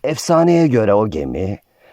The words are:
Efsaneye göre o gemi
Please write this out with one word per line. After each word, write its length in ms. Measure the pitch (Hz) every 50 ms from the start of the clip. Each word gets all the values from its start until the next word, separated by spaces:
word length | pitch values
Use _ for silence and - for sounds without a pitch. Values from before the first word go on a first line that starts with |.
| -
Efsaneye 600 | 139 151 - - - 170 160 170 175 170 165 165
göre 280 | 151 123 117 107 101 101
o 140 | 104 107 107
gemi 480 | 78 78 71 65 62 73 92 95 101 - _ _ _ _ _ _